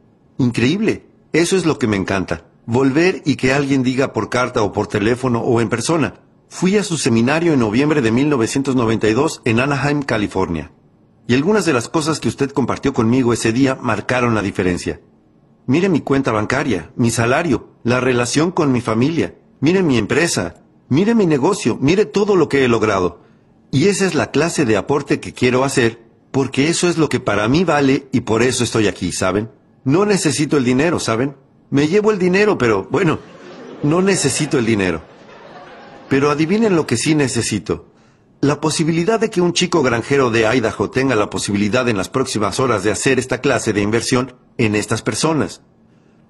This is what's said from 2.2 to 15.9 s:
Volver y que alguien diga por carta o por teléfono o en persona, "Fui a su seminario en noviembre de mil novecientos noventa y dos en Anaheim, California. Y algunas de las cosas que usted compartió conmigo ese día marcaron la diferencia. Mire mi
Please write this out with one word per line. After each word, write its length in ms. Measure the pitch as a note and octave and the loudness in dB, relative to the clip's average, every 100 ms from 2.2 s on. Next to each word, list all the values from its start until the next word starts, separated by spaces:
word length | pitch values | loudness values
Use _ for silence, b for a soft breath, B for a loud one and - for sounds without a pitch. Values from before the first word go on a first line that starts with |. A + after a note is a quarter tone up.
| F2+ E2 - _ - | -4 -8 -10 _ -4
Volver 560 | A#2 C#3 C3+ F3 D3+ | 0 2 2 2 0
y 120 | - A#2+ | -2 0
que 180 | C3 | 0
alguien 280 | C3+ C#3 C#3 | 0 0 0
diga 300 | B2+ B2+ C3 | 0 0 -2
por 160 | - G2+ | -2 -2
carta 340 | B2 B2 A#2 | -2 -2 0
o 100 | G#2 | -2
por 160 | G2+ G2+ | -2 -2
teléfono 520 | G#2+ G2+ B2 C3 A#2 | -2 0 0 0 -2
o 220 | A2 A#2 | 0 0
en 80 | A2+ | 0
persona, 500 | A#2 A2+ E3 A#2 - _ _ _ | -2 -2 -2 -2 -4 _ _ _
"Fui 280 | - F#3 G#3 | -4 0 0
a 80 | |
su 140 | F#3+ D#3 | 0 -2
seminario 560 | C#3 A2+ A#2+ D#3 E3+ | 0 2 2 2 2
en 60 | D3 | 2
noviembre 420 | A2+ A2 D3 D#3 | 2 0 0 2
de 100 | A2+ | 2
mil 160 | A#2 D3 | 2 2
novecientos 480 | C#3+ A2 C3+ C#3 C3 | 0 0 -2 -2 0
noventa 320 | A2+ A2 G#2+ | 0 2 2
y 60 | |
dos 260 | A2 D#3 - - | 2 0 -2 -2
en 120 | A2+ | 0
Anaheim, 440 | C3+ C#3+ C#3+ D3 | 0 -2 -2 -2
California. 680 | C#3 A2+ G2+ F#2+ F2+ E2 D2 - _ _ _ _ - | -2 -2 -2 -2 -2 -4 -8 -16 _ _ _ _ -2
Y 80 | |
algunas 300 | B2 D#3 G#3+ | 0 2 0
de 80 | E3 | 2
las 160 | C3 - | 0 -2
cosas 320 | E3 D3+ D3+ | -2 -2 -2
que 80 | - | -4
usted 220 | - C#3 | -4 -4
compartió 420 | C#3+ A2+ F#2+ C#3+ | -2 -2 -2 -2
conmigo 400 | C#3 A2+ B2+ A#2+ | 0 2 2 2
ese 200 | A2+ A#2 | 0 0
día 260 | A2+ C3+ C3 | 2 0 0
marcaron 540 | B2 G#2 - B2+ A#2+ | -4 -4 -2 0 0
la 80 | A2 | 0
diferencia. 580 | G2 F#2+ F#2 F2 F2+ D2+ - _ _ _ _ _ - | -2 -2 -2 -2 -4 -10 -12 _ _ _ _ _ -2
Mire 220 | C#3 | 0
mi 140 | G3 | 2